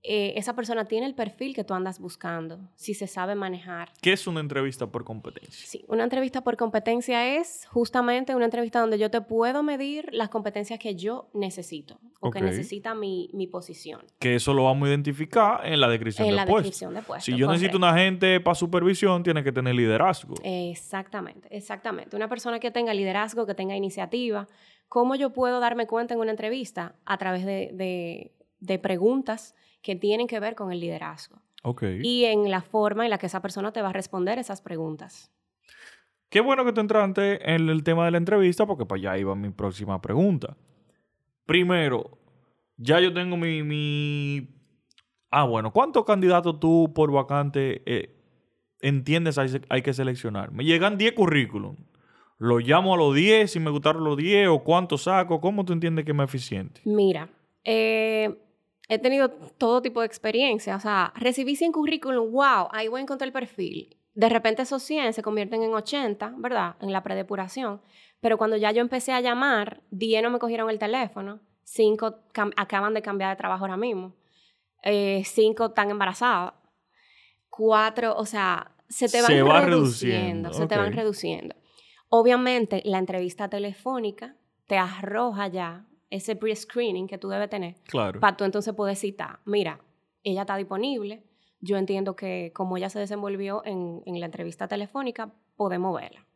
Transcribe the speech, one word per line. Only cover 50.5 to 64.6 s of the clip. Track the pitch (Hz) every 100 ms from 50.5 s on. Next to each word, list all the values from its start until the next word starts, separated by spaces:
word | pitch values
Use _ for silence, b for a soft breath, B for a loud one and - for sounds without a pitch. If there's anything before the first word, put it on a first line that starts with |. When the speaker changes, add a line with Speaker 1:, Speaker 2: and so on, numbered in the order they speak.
Speaker 2:
Me | -
llegan | 143 165 196 202
diez | 220
currículum. | 233 180 151 113 104 98 98 - b b b b _
¿Lo | 117 120
llamo | 120 160 190
a | 180
los | 151 139
diez | 190 220 208
si | 170
me | 156
gustaron | 147 156 160 156
los | 143
diez | 170 202 196
o | 156
cuánto | - 170 180 143
saco? | - 190 180 160
¿Cómo | 170 208 185
tú |
entiendes | 170 170 160 151
que |
es | 143
más | 139
eficiente? | 131 123 98 95 - 214
Speaker 1:
Mira, | 208 196 160 165 _ _ _
eh, | - 220 220 220 220 220 214 - _ _ _ _ _
he | 220
tenido | 247 277 262
todo | - - _ 233 247
tipo | 247 233
de | 226
experiencia. | - 220 220 277 220 202 196
O |
sea, | 208 202 175 -
recibí | 240 254 262 285
cien | 339
currículum, | 320 302 311 262 254 226
wow, | 247 277 226 175
ahí | 220 220
voy | 247
a |
encontrar | 277 269 262
el |
perfil. | 262 240 - 180 160 - _ _
De | 214 226
repente | 226 226 220